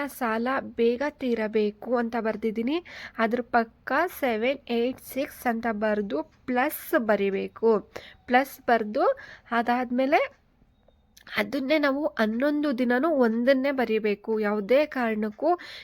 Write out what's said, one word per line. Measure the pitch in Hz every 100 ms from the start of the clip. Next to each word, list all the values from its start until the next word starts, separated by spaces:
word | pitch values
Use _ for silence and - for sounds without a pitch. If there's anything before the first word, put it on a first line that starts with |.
| 285
ಸಾಲ | - 240 220 233 269
ಬೇಗ | 214 240 233 240 294
ತೀರಬೇಕು" | 294 262 226 214 220 208 208 - 247
ಅಂತ | 233 233
ಬರ್ದಿದ್ದೀನಿ. | 220 214 226 214 233 320 349 - - -
ಅದ್ರ | 226 240
ಪಕ್ಕ | 233 240 226 - - 262 349 -
ಸೆವೆನ್ | 269 214 240 277 -
ಏಟ್ | 233 240 254
ಸಿಕ್ಸ್ | - 262 285 - 254
ಅಂತ | 226 233
ಬರ್ದು | 214 214 208 202 269
ಪ್ಲಸ್ | 311 _ - 247 285 - - 320
ಬರಿಬೇಕು. | 220 208 196 196 196 - 226 214 - - - - -
ಪ್ಲಸ್ | 247 262 -
ಬರ್ದು | - 226 208 240 370 523 - - -
ಅದಾದ್ಮೇಲೆ | 233 240 247 247 247 262 339 539 - _ _ _ _ _ _ _ _ - -
ಅದನ್ನೇ | 208 277 262 311
ನಾವು | 294 269 302
ಹನ್ನೊಂದು | - 220 226 285 294 294 247
ದಿನನೂ | 247 247 311
ಒಂದನ್ನೇ | 285 240 226 240 269 269
ಬರಿಬೇಕು. | 269 226 220 214 202 - 220
ಯಾವುದೇ | 208 214 196 254 294
ಕಾರಣಕ್ಕೂ | 269 233 214 214 208 294 349 - -